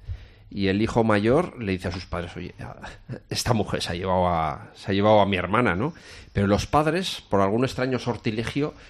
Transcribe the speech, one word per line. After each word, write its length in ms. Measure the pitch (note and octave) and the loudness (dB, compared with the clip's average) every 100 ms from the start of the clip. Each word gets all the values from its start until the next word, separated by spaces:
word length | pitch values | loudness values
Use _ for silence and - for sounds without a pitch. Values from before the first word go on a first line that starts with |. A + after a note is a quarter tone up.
| - - - - - | -12 -12 -14 -20 -12
Y 180 | G2+ F#2+ | -2 0
el 140 | G2 | 2
hijo 220 | A2 A#2+ | 2 2
mayor 580 | A2+ G#2 A2 C#3 - - | 4 4 4 2 0 -4
le 120 | G2+ | -4
dice 160 | F#2 G2 | -2 -4
a 20 | |
sus 140 | F#2 - | -8 -8
padres: 260 | F2+ F2 F2 | -8 -8 -10
"Oye, 180 | F2 - A#2+ - - - - A#2 - | -12 -12 -14 -14 -16 -16 -14 -14 -10
esta 240 | A#2 - | -4 0
mujer 280 | A2 F#2+ - | 0 0 -2
se 100 | - | -4
ha 40 | F2 | -4
llevado 320 | F#2+ F#2 F2+ | 0 2 2
a, 400 | E2 D#2+ C2+ - - | 2 -2 -4 -12 -12
se 160 | - | -2
ha 20 | |
llevado 260 | G2 G#2 G#2+ | 2 6 6
a 60 | G2 | 6
mi 100 | F#2 | 2
hermana", 380 | F2 G#2+ A#2+ F2+ | 0 2 2 2
¿no? 180 | C#3 - - - - | -2 -6 -16 -20 -8
Pero 140 | - G2 | 0 2
los 200 | G2+ - | 2 2
padres, 540 | C#3+ D#3 E3+ F#3 - - | 0 2 0 -2 -8 -2
por 120 | G2+ | 2
algún 240 | G2 A2+ C3 | 2 2 0
extraño 340 | - C3 B2 | -2 -2 -2
sortilegio, 760 | B2+ G2+ A#2 G#2+ A#2 C#3 D3+ - - | -2 -4 -4 -4 -4 -2 -4 -6 -20